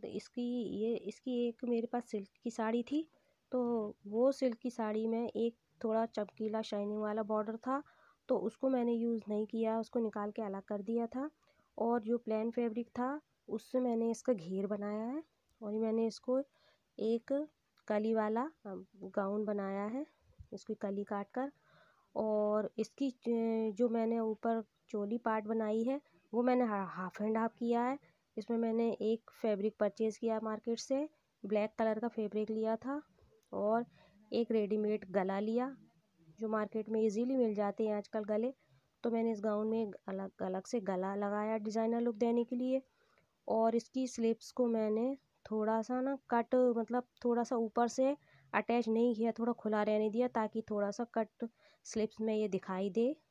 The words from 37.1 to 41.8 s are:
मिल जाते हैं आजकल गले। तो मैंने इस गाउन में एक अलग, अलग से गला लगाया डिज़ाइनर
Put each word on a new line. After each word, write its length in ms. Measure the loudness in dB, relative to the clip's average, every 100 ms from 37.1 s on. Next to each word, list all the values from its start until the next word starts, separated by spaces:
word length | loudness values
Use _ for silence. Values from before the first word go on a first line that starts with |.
| 2 2 2
मिल 180 | 2
जाते 340 | 2 0 0 -2
हैं 60 |
आजकल 260 | -2 -4 -6
गले। 340 | -2 0 0 -4 _ _ _ _
तो 80 | -2
मैंने 220 | 0 0
इस 80 | 0
गाउन 260 | 0 0 0
में 220 | 0 -2
एक 80 | -6 -8
अलग, 220 | -6 -6 -6
अलग 240 | -4 -4 -2
से 140 | -2
गला 340 | 0 0 0
लगाया 440 | 0 0 0 0 -2
डिज़ाइनर 420 | 0 0